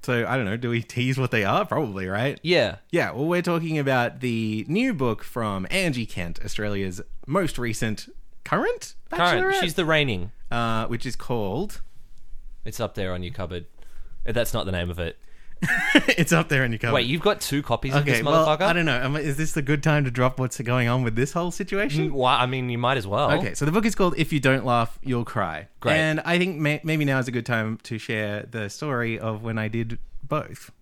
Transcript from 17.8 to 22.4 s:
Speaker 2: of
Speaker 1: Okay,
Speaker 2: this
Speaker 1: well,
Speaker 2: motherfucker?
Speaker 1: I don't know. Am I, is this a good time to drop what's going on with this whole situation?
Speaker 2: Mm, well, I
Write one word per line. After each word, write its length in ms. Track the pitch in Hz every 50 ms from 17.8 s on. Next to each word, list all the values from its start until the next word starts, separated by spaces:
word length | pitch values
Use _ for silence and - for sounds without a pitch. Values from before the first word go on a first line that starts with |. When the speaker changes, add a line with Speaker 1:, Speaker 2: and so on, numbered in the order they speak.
| - 135 135
Speaker 2:
of 80 | 143
Speaker 1:
Okay, 120 | 143 143 127
Speaker 2:
this 100 | 113 117
Speaker 1:
well, 220 | 139 156 160 160
Speaker 2:
motherfucker? 140 | 156 156 156
Speaker 1:
I 120 | 185 190 170
don't 120 | 175 165
know. 120 | 156 127 123
Am 160 | 131 131 143
I, 40 | 156
is 180 | 147 156 139
this 180 | 143 156 156 -
a 40 | 160
good 220 | 139 123 151 147 -
time 220 | 160 147 147 143
to 60 | 131
drop 280 | 117 123 127 131 - -
what's 200 | 131 123 - -
going 280 | 123 113 123 127 120
on 160 | 117 120 131 127
with 120 | 117 110
this 180 | 117 131 139 -
whole 180 | 175 170 180
situation? 580 | 170 - 202 - 202 196 208 - 147 156 156 156
Speaker 2:
Mm, 40 | 143
well, 120 | 139 123
I 200 | 127 139 117